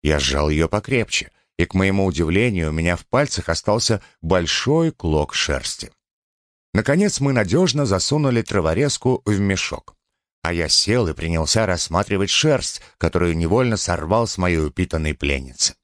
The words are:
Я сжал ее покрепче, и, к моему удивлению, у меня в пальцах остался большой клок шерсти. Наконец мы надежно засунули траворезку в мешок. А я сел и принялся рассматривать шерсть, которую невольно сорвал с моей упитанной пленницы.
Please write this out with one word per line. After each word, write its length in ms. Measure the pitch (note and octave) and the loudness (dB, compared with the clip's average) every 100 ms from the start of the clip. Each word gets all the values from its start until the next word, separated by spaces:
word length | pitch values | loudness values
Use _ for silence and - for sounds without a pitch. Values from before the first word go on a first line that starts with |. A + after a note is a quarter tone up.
Я 160 | D2+ D2+ | 0 0
сжал 300 | C#2 C#2 D2+ | 0 0 0
ее 180 | D2+ D#2+ | 0 0
покрепче, 640 | G#2 - B2+ A2 - - _ _ - | -2 -2 -2 -2 -4 -6 _ _ -4
и, 80 | F2 | -2
к 80 | |
моему 320 | F#2+ F#2+ G2 F#2+ | 2 2 2 0
удивлению, 640 | D2+ D#2+ F2+ A#2+ F#2+ D#2+ | 0 2 2 2 0 -2
у 40 | |
меня 220 | D#2 E2+ F2 | 0 0 -2
в 100 | - | -2
пальцах 440 | B2 D3 - F2+ | -2 0 -4 -4
остался 520 | E2 - G#2+ - G#2+ - _ | -2 0 0 0 -2 -4 _
большой 720 | D#2+ F#2 E2+ - - D#3 E3 | 0 2 2 -2 0 2 0
клок 420 | - E2+ D#2 D2+ | -2 0 0 0
шерсти. 580 | - - C#2 - - - _ _ _ _ _ _ _ _ - | -2 -2 -2 -4 -10 -14 _ _ _ _ _ _ _ _ -2
Наконец 460 | A2 D3+ G#3 - | 0 2 2 0
мы 100 | C#3 | 0
надежно 540 | B2+ G2+ C#3 F#3 C3+ C3+ | 2 2 2 2 0 0
засунули 560 | F#2+ - D3+ C#3+ A#2+ | 0 0 0 2 0
траворезку 800 | A2 G#2 D#2+ E2+ D3 - B2 B2+ | 0 0 0 0 0 0 0 0
в 160 | - G2+ | 0 0
мешок. 560 | G2+ F#2+ - - - _ _ _ _ _ | 0 -2 -4 -8 -14 _ _ _ _ _
А 100 | E2 | -4
я 160 | E2+ D#2 | -2 0
сел 400 | - - A#2+ F#2+ | 0 2 2 0
и 60 | |
принялся 520 | C#2+ E2 E2 D#2 A2 G#2+ | -2 -2 0 0 0 0
рассматривать 640 | F2+ - E2 G2+ G2 G2 | -2 -2 -2 0 -2 0
шерсть, 520 | - D#3 C#3 - - - _ | 2 2 0 -2 -10 -18 _
которую 400 | E2+ F2 F2 E2 | -2 2 2 2
невольно 400 | E2 G#2+ B2+ A2 | 2 2 2 0
сорвал 500 | - F2 D#2 A2 A2+ | -2 -4 0 0 0
с 100 | - | 0
моей 220 | F2+ E2+ | 0 2
упитанной 540 | D2+ - F2+ D#2+ D#2 | 0 -2 -2 0 -2
пленницы. 640 | C#2 C#2+ C#2 C2 B1 - - | -2 -2 -2 -4 -4 -4 -4